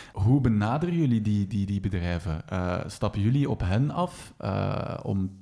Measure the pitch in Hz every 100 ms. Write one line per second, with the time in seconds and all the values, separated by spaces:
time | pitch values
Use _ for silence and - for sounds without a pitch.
0 | - - 95 139 123 107 104 135 175 170
1 | 151 117 107 104 98 107 98 101 98 95
2 | 87 87 87 78 - 95 90 87 - -
3 | 107 104 101 135 139 123 90 98 147 170
4 | 175 - - - 104 98 98 101 - -
5 | - 98 95 -